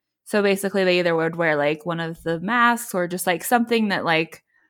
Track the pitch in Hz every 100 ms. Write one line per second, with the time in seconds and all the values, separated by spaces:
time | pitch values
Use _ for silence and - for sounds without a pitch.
0 | _ _ - 214 202 196 196 202 185 180
1 | 175 165 165 170 165 147 143 156 170 165
2 | 165 165 165 165 185 240 240 233 - 185
3 | 175 - 185 170 - 240 226 233 208 170
4 | 143 160 165 - _ _